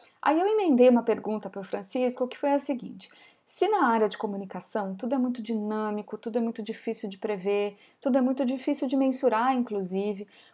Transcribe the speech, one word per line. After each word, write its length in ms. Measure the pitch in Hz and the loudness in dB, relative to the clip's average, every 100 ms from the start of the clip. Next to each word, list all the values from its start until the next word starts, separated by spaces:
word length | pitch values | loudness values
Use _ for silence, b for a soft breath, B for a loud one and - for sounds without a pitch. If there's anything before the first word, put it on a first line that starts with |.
| b b | b b
Aí 200 | - 311 | 2 2
eu 80 | 392 | 2
emendei 420 | 440 359 247 254 | 2 4 8 8
uma 140 | 240 | 8
pergunta 480 | 233 202 - 214 190 | 4 0 -2 -6 -6
pro 120 | 196 | -12
Francisco, 640 | 185 202 196 254 254 247 254 | -8 -8 -4 -2 -2 0 -6
que 80 | - | -2
foi 160 | 285 | 0
a 80 | 285 | 0
seguinte: 480 | 277 247 - 190 - b b b - | 0 -6 -8 -14 -18 b b b -12
se 220 | - 370 | 0 2
na 180 | 415 254 | 4 4
área 240 | 226 208 | 4 2
de 80 | - | 0
comunicação 800 | 208 196 190 185 - 220 196 190 | -6 -6 -8 -10 -6 -4 -4 -6
tudo 180 | 233 | -4
é 60 | 262 | 0
muito 240 | 254 247 | 0 -2
dinâmico, 720 | 214 220 208 214 214 208 208 214 | -4 -4 -2 -2 -4 -4 -8 -10
tudo 220 | 233 240 | -4 -2
é 20 | |
muito 220 | 226 226 | -2 -4
difícil 440 | 214 214 - 220 208 | -8 -8 -8 -6 -8
de 120 | 190 | -6
prever, 580 | 208 202 190 202 202 202 b b | -6 -2 0 0 -2 -6 b b
tudo 160 | 277 262 | 0 2
é 40 | |
muito 220 | 254 262 | 2 2
difícil 440 | 254 262 - 285 262 | 0 -2 -2 -2 0
de 100 | 269 | 2
mensurar, 560 | 269 262 254 220 254 | 2 2 2 4 2
inclusive, 760 | 254 240 202 185 190 208 196 208 b b | 2 0 -4 -2 -2 -2 -4 -10 b b